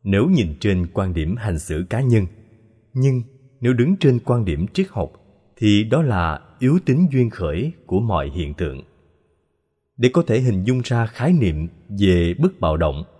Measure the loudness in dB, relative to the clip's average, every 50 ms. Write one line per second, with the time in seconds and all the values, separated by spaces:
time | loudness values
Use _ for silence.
0 | -2 0 0 2 2 4 2 2 2 0 -4 -4 -2 0 0 0 -2 -4 -4 -4
1 | -4 -2 -2 -4 -4 -4 -4 -4 -4 -4 -4 -4 -6 -6 -6 -6 -6 -4 -4 -2
2 | 2 2 2 2 2 -2 -8 -16 -20 _ -20 _ _ _ _ _ _ _ -4 -2
3 | 0 0 0 -2 -6 -8 _ _ _ _ _ _ -2 0 2 2 2 2 2 2
4 | 2 2 2 2 0 -2 -2 0 0 -2 -2 -2 -4 -4 -2 -4 -4 -2 -4 -6
5 | -6 -6 -8 _ _ _ _ _ _ _ _ 0 2 4 4 4 2 2 0 0
6 | 2 0 0 0 0 -2 -2 -6 -10 -20 -8 _ 0 2 2 2 2 2 2 2
7 | 2 2 2 2 0 0 -2 -4 -6 -4 -2 -4 -4 -6 -8 -10 _ -2 -2 0
8 | 0 0 -2 -2 -2 -4 -6 -6 -6 -6 -6 -6 -6 -6 -6 -12 -18 _ _ _
9 | _ _ _ _ _ _ _ _ _ _ _ _ _ _ _ _ _ _ _ 0
10 | 0 2 2 2 0 2 0 0 2 0 0 0 0 0 -2 -2 -2 -2 -2 -2
11 | -2 -4 -4 -4 0 2 2 2 2 0 0 -2 -6 -8 -10 -18 _ -12 -2 0
12 | 2 4 4 4 2 0 0 0 0 -2 0 -2 -2 -2 0 0 -2 -2 -2 -6
13 | -12 -14 _ _